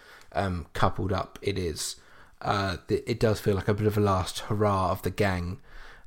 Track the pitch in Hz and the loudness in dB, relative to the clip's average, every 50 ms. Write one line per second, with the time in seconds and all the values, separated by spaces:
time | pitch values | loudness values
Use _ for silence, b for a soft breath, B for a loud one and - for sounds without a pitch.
0 | B B B B B B - 85 98 95 90 87 71 - - - 220 95 - - | B B B B B B -4 -2 0 0 -2 -4 -6 -6 0 2 2 2 2 0
1 | 101 95 98 87 - - - - - 101 98 95 90 80 73 - - - b b | -2 0 -2 -2 -4 -6 -10 -6 -4 -4 -2 -2 -2 -4 -4 -6 -6 -8 b b
2 | b b b b b b b - - - 104 101 98 95 87 - - - 107 - | b b b b b b b -6 -4 -2 0 0 0 -2 -4 -4 -2 -2 -2 -2
3 | - - 117 - 120 110 104 - - 110 98 92 - 113 101 101 107 107 104 107 | 0 -2 0 2 4 4 4 2 2 2 2 2 2 0 2 2 2 2 4 4
4 | 104 101 95 92 - - - - - - 110 101 107 104 98 95 92 85 92 - | 4 4 4 2 0 -2 -6 -6 -4 -2 0 2 2 4 4 2 2 0 0 0
5 | - 92 92 - 101 98 92 90 87 87 95 B B B B B B B B B | -2 -2 0 2 2 2 2 0 -2 -6 -8 B B B B B B B B B
6 | B | B